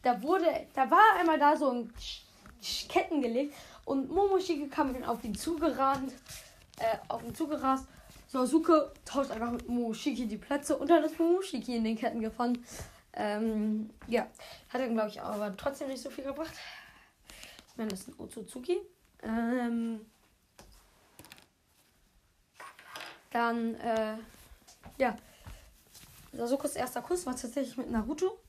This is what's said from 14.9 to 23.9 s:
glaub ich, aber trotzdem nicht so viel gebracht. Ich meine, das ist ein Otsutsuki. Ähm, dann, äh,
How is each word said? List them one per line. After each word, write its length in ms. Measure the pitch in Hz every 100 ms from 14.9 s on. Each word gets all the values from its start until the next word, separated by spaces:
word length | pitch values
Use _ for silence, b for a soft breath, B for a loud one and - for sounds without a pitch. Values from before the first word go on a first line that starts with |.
glaub 140 | 226 214
ich, 120 | -
aber 340 | - 208 208
trotzdem 340 | 190 285 277 277
nicht 140 | 262
so 60 | 269
viel 160 | 247
gebracht. 300 | 269 277 320 B B B B B B _ B B B B B
Ich 80 | -
meine, 140 | 220
das 100 | 190
ist 80 | -
ein 100 | -
Otsutsuki. 640 | - - - 254 247 359 392 _ _ _
Ähm, 760 | 226 226 233 254 240 233 233 226 214 _ _ _ _ - - - _ _ _ - - - _ _ _ _ _ _ _ _ _ _ _ _ - - B B B B _
dann, 440 | 240 233 233 226
äh, 420 | 226 -